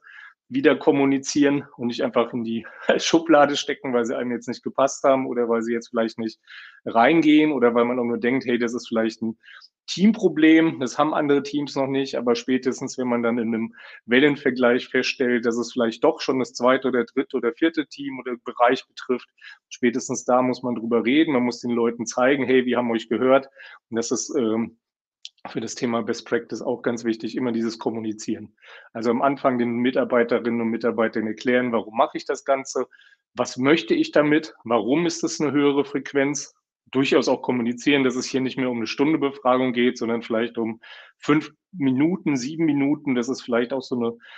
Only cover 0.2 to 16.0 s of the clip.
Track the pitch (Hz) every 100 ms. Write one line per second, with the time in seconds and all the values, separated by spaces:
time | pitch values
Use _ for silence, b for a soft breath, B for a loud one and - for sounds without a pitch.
0.2 | B B _ 123 143 135 - 143 139 135
1.2 | 135 151 143 143 139 - 120 120 135 123
2.2 | 117 123 113 113 - - - - - 165
3.2 | 165 151 143 143 - 139 139 123 117 135
4.2 | 123 120 120 117 - 110 135 - 143 135
5.2 | 131 120 117 113 113 117 113 117 113 -
6.2 | 113 - B B B B - 110 123 165
7.2 | 156 151 151 139 120 117 120 127 120 117
8.2 | 120 131 123 120 120 120 - 113 113 110
9.2 | 113 110 B B B _ - - 202 -
10.2 | 190 151 160 160 165 131 127 - 151 156
11.2 | 151 143 139 147 143 143 135 135 135 135
12.2 | 123 120 - 131 131 117 131 - 127 120
13.2 | 117 120 113 113 113 B B B - 123
14.2 | 147 143 139 123 123 123 - 131 123 -
15.2 | 123 123 120 117 117 - 113 113